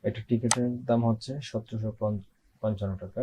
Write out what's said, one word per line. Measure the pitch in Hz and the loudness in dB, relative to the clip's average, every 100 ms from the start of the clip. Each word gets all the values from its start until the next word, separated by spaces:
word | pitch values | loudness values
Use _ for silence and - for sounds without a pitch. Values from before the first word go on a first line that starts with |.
এটা | 104 104 - | -2 -4 0
টিকিটের | 117 117 123 123 123 - | 2 2 2 2 0 2
দাম | 117 | 4
হচ্ছে | 117 113 - 143 - | 4 2 -2 -8 -6
সতেরোশো | 113 110 113 110 107 107 104 98 _ _ _ | -6 -6 -4 -4 -2 -2 -2 -6 _ _ _
পঞ্চান্ন | 110 101 101 95 | -2 0 -2 -4
টাকা। | - - | -6 -2